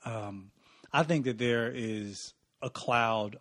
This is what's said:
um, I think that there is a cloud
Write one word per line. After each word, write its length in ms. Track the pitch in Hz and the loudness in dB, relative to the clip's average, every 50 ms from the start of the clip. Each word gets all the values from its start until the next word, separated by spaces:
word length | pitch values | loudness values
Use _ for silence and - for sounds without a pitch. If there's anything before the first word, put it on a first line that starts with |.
| - | -8
um, 460 | 127 113 110 104 101 98 98 95 101 _ _ _ _ - _ - - | -8 -6 -6 -6 -8 -10 -12 -14 -16 _ _ _ _ -20 _ -10 -2
I 100 | - 143 | 2 2
think 220 | 165 151 170 151 127 | 4 4 4 2 2
that 140 | 127 117 107 | 0 0 0
there 320 | 123 120 120 117 117 120 127 | 2 2 2 2 2 0 -2
is 600 | 127 113 110 110 107 104 101 98 - - - - _ _ _ _ - | -4 -4 -4 -4 -4 -6 -8 -10 -12 -14 -16 -18 _ _ _ _ -10
a 80 | - 123 | -10 -8
cloud 680 | - - - - 120 120 117 113 113 110 107 104 107 - | -8 -6 0 2 4 4 4 4 4 2 0 -2 -6 -6